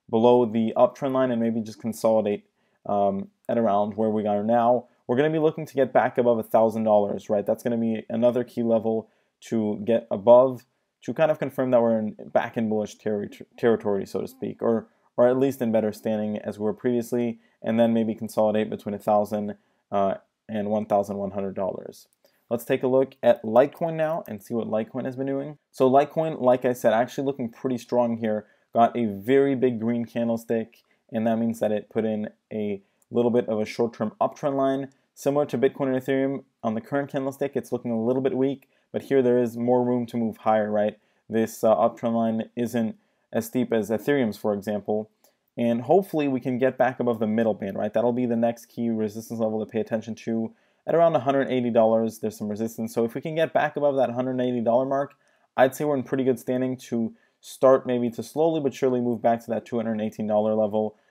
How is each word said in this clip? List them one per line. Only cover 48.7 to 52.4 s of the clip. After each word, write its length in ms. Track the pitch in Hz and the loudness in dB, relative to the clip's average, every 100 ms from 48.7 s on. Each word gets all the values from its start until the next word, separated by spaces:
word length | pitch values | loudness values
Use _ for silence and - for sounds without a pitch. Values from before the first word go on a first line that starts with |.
| - 117 | -6 -4
resistance 500 | 110 107 110 113 117 | -2 -4 -6 -10 -4
level 240 | 110 110 | -2 -4
to 80 | 104 | -4
pay 80 | 113 | -4
attention 340 | 107 113 113 107 | -4 -4 -6 -10
to 360 | - 113 113 - _ _ - | -6 -4 -4 -10 _ _ -2
at 80 | 160 | 2
around 200 | 170 151 | 4 2
a 40 | |
hundred 320 | 123 139 127 | 0 0 0
eighty 180 | 127 120 | -2 2
dollars. 480 | 113 113 113 113 - | 4 4 4 0 -4
There's 200 | 107 | -8
some 120 | - | -6